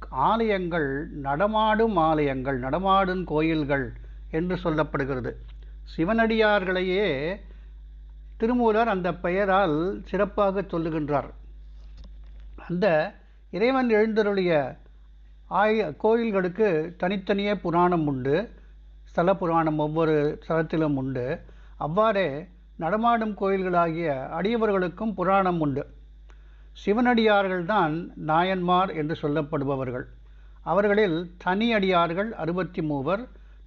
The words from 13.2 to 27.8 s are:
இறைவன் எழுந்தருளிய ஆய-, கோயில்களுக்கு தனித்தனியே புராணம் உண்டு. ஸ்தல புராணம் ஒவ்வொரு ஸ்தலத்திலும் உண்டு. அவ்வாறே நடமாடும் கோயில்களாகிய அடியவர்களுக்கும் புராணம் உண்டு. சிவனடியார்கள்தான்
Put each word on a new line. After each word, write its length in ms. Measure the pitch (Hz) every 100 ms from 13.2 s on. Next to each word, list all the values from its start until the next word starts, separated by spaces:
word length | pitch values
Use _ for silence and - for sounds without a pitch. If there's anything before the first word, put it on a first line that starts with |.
| - - -
இறைவன் 380 | 180 233 269 247
எழுந்தருளிய 880 | 214 220 214 208 202 180 156 131 - - - - - - - -
ஆய-, 460 | 175 214 220 170 139
கோயில்களுக்கு 960 | 220 233 233 196 180 185 214 156 165 175
தனித்தனியே 580 | 185 202 190 202 202
புராணம் 520 | 202 180 165 180 175 147
உண்டு. 440 | 131 127 156 233 - - - - -
ஸ்தல 320 | - - 175
புராணம் 440 | 185 175 165 160 151
ஒவ்வொரு 640 | 151 156 160 151 147 - -
ஸ்தலத்திலும் 360 | 160 160 165
உண்டு. 580 | 156 139 131 131 123 - - - - -
அவ்வாறே 720 | 147 180 220 202 170 139 180 - - -
நடமாடும் 600 | 165 214 233 233 220 196
கோயில்களாகிய 960 | 196 196 185 175 170 160 165 135 131
அடியவர்களுக்கும் 840 | 165 190 233 220 196 180 - 220
புராணம் 460 | 185 180 196 185 175
உண்டு. 260 | 151 131 - - - - - - - - - - -
சிவனடியார்கள்தான் 1200 | 214 247 233 220 202 196 185 170 214